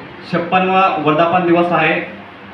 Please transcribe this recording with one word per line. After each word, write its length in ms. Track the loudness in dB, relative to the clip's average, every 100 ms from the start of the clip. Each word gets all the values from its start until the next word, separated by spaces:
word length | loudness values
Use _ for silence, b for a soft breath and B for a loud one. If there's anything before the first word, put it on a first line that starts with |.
| -18 -18 -6
छप्पनवा 600 | -6 0 0 2 2 2 2
वर्धापन 480 | 0 2 2 2 2
दिवस 180 | 2 2
आहे, 280 | 2 0 0 -6 -12 -18 -20 -20